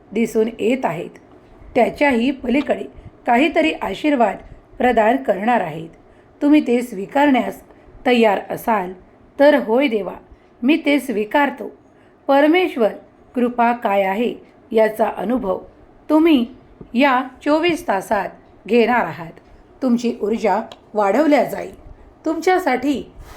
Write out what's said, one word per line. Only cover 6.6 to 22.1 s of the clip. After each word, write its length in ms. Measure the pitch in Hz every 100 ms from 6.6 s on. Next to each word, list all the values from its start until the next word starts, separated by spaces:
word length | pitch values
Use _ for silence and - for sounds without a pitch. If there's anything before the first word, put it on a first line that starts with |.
| 294
ते 140 | 240
स्वीकारण्यास 800 | 240 185 196 269 294 254 196 - - - - - -
तयार 340 | 247 220 190 -
असाल, 440 | - - 214 180 185 - _ _ -
तर 160 | 285 285
"होय 320 | 202 233 285
देवा, 260 | 220 180 - - - _ -
मी 180 | 240 320 294
ते 140 | 285
स्वीकारतो." 840 | 262 208 214 294 285 247 202 - _ _ _ _ -
परमेश्वर 640 | 277 302 359 359 269 208 - - _ _ -
कृपा 360 | 240 240 233
काय 300 | 240 208 196
आहे 340 | 190 196 233 - - _ -
याचा 380 | 220 220 214 214 -
अनुभव 420 | 185 247 185 185 - _ - _ -
तुम्ही 360 | 302 330 285 233 - - - -
या 300 | 233 277 262 262 - 294
चोवीस 420 | 311 349 311 -
तासात 420 | 196 190 208 185 - _ - -
घेणार 380 | 240 220 240 180
आहात. 260 | 165 165 - _ - _ -
तुमची 340 | 262 233 233 -
ऊर्जा 380 | 208 220 202 190 226 - _
वाढवल्या 500 | 208 196 214 311 285
जाईल. 320 | 196 165 185 - - - -